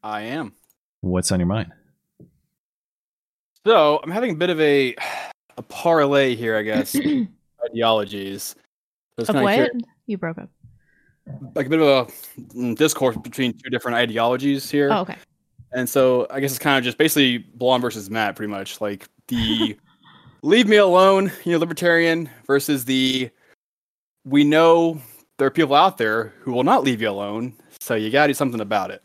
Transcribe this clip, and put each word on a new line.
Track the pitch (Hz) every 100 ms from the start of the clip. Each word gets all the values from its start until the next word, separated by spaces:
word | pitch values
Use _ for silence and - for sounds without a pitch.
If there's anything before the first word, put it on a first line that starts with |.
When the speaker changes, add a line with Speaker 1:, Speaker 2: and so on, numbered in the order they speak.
Speaker 1:
I | 107 107
am. | 110 143 123 _ _ _ _ _
Speaker 2:
What's | 90 90 90
on | 92
your | 87
mind? | 104 - _ _ _ _ _ - _ _ _ _ _ _ _ _ _ _ _ _ _ 202
Speaker 1:
So | 220 151 151
I'm | 151
having | 185 247
a |
bit | 160 180
of | 165
a, | 151 143 131 117 - - - - _ -
a |
parlay | - - 170 165 143 143 135
here, | 113 113 110
I |
guess, | 107 107 269 269 285 285 220
Speaker 3:
<clears throat> | _ _ _ 120
Speaker 1:
ideologies. | 113 113 110 104 101 98 98 - - _ _ _ _ _ -
So |
it's | -
Speaker 3:
Of | 170
Speaker 1:
kinda |
Speaker 3:
what? | 202
Speaker 1:
curious. | 214 - 254 233 _ -
Speaker 3:
You | 202
broke | 170 165
up. | - _ - _ _ _ _ _ - 143 135
Speaker 1:
Like | - 131
a |
bit | 160
of | 151
a, | 135 117 - - - -
mm, | 123 123 110
discourse | 151 - 131 110
between | 117 - 127 113
two | 131
different | 123 123 120
ideologies | 120 113 117 123 139 139 -
here. | 143 143
Speaker 3:
Oh, | 214
okay. | 175 - _ _ _ _ -
Speaker 1:
And | 127 123
so | 143 127 123 -
I | 135
guess | 139
it's | 131
kinda | 156 135
just | 123 113
basically | 156 151 135 120
Blonde | - 120 123 127
versus | 123 110 95
Matt, | 113 107 90
pretty | 107
much. | 101 98 -
Like | 107 101 - _ _
the | 120 113 113 110 104 _ _ _
Speaker 3:
<laughs> | - - _
Speaker 1:
leave | 143 214 214
me | 214
alone, | 196 180 190 196 190 -
you | -
know, | 170
libertarian | 170 165 175 170 165 165 156 - _
versus | 139 139 143
the | 120 131 131 131 123 _ _ _ _ _ _ _ _ _ -
we | 143
know | 147 156 165 170 170 160 131 - _ _
there | 202
are |
people | - 156
out | 139 185 185
there | 113 110 107 -
who | -
will | 123
not | 139 247
leave | 139 117
you | 110
alone, | 98 101 107 123 - _ -
so | -
you | 113 107
gotta | 131 147
do |
something | 131 139 120
about | 104 104 92
it. | 85